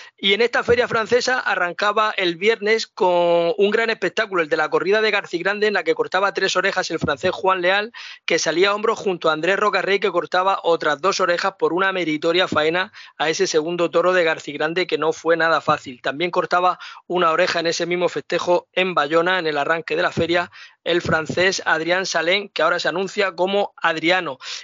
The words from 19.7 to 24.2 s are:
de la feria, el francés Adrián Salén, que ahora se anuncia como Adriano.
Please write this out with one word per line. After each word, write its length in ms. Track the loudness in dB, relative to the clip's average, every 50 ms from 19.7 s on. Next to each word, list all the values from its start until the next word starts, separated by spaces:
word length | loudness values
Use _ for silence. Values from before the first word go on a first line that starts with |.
| -2 -2 -2 -4 -2
de 60 | 0
la 100 | 0 -2
feria, 400 | 0 -2 -2 0 0 0 0 -2 -10 -20 -20 -20 _ _
el 200 | -4 -2 -2 0
francés 600 | 0 0 -2 -2 -2 -2 0 0 2 2 0 -2 -2
Adrián 400 | 0 0 0 0 0 0 -2 -2
Salén, 420 | -2 -2 -2 0 2 0 0 -2 -6
que 140 | -2 0
ahora 160 | 0 2 2 0
se 100 | -2 -2
anuncia 460 | -2 -2 -4 -4 -2 -2 -2 -2 0
como 380 | -2 -2 0 2 0 -2 -2 _
Adriano. 600 | -2 -2 -2 0 0 2 2 2 2